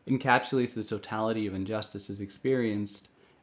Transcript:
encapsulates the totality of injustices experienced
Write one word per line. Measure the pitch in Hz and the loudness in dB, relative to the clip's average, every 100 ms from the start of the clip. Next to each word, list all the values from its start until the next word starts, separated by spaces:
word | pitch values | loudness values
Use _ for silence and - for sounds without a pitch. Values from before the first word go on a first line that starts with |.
| - | 0
encapsulates | 127 131 123 - 135 120 | 2 6 4 4 2 2
the | 110 | -2
totality | 104 107 - 110 110 113 104 | -4 -4 -4 -2 0 0 -2
of | |
injustices | 95 95 107 107 104 - 101 | -2 -2 -4 -4 -8 -8 -8
experienced | 98 - 131 131 113 104 101 - - _ _ _ | -8 -4 0 2 2 0 -2 -8 -16 _ _ _